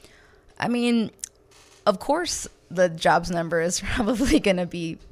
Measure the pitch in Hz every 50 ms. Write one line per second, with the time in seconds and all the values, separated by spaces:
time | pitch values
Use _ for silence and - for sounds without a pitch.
0 | - - _ - _ _ _ _ _ _ - - - 220 240 240 240 240 240 226
1 | 214 - - _ - - _ _ _ _ _ - - _ _ _ - 208 196 190
2 | - - 285 349 - - - - - - - _ _ - 165 180 180 175 165 160
3 | - 175 160 170 175 175 180 170 170 165 170 165 165 180 180 - 196 208 208 254
4 | 220 202 254 202 277 254 302 285 - 202 185 180 180 175 - 175 165 165 160 -
5 | - -